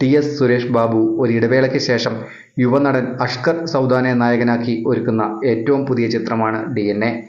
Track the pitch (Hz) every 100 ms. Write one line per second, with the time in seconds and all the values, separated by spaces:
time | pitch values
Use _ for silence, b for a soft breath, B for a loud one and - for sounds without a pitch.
0 | 131 147 147 - 123 120 120 120 117 113
1 | 110 - 123 113 117 131 131 135 127 117
2 | 120 113 B B B - 123 135 139 131
3 | 120 - 123 - - 165 - 143 131 127
4 | 127 123 120 120 120 117 120 110 123 113
5 | 110 110 104 107 131 113 120 139 131 123
6 | 113 117 - 113 110 110 113 117 104 101
7 | 113 117